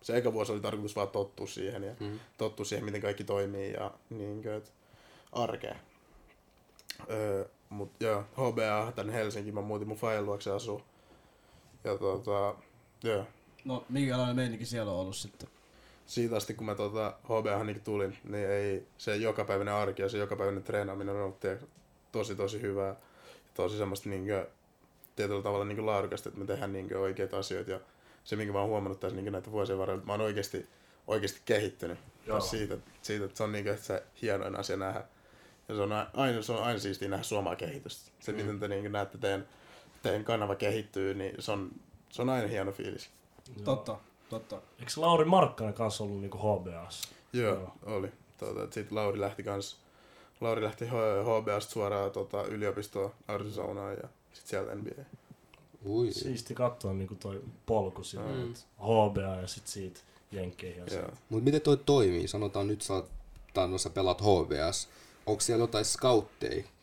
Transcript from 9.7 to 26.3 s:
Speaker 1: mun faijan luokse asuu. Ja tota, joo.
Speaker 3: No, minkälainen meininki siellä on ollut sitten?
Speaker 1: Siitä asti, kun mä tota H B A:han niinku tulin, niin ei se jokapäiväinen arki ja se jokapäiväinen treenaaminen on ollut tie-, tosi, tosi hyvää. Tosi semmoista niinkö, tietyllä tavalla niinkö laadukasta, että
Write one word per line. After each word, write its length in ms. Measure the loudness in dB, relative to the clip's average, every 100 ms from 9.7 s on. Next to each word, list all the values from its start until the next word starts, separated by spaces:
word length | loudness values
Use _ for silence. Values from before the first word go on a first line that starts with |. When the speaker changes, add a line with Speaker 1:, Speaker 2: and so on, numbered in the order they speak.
| -4 -4
Speaker 1:
mun 80 | -2
faijan 300 | 0 0 0
luokse 240 | -2 -2
asuu. 320 | -2 -2 -6 -8 -20 -20 -20 -20 _ -20 -20 -20 -8
Ja 140 | -4 0
tota, 560 | 0 0 0 0 0 -2 -12 -20 -20 -6
joo. 200 | 0 0 -2 -12 -20 -14
Speaker 3:
No, 200 | -6 -6 -2
minkälainen 480 | 0 2 2 2 2
meininki 300 | 0 -2 -4
siellä 260 | -2 -2
on 60 | -2
ollut 180 | -2 -6
sitten? 320 | -10 -12 -18 -18 -20 -20 -20 -20 -8
Speaker 1:
Siitä 300 | 0 2 2
asti, 180 | -2
kun 120 | -6 -4
mä 80 |
tota 400 | -2 -2 0 -2 -4
H 180 | 0 0
B 40 | 2
A:han 200 | 0 0
niinku 160 | -4
tulin, 320 | -2 0 0 -2
niin 260 | -6 -2 2
ei 360 | 2 2 0 -4 -10
se 180 | -4 0
jokapäiväinen 580 | 2 0 2 2 2
arki 280 | 2 0 0
ja 60 | 0
se 100 | 0
jokapäiväinen 440 | -2 0 0 0
treenaaminen 520 | 0 0 0 -2 -4
on 60 | -2
ollut 180 | -4 -2
tie-, 180 | -4 -4 -8 -20 -20 _ _
tosi, 220 | -4 -4
tosi 260 | -2 -2 -2
hyvää. 340 | -2 0 -2 -4 -14 -20 -20 -20 -14
Tosi 240 | -2 -2 0
semmoista 300 | -2 -2 -4
niinkö, 380 | -4 0 -2 -2 -10 _ _ _ _ -14 -2
tietyllä 260 | 0 0
tavalla 220 | 0 0
niinkö 220 | 0 0 2
laadukasta, 420 | 2 2 -2
että 120 | -8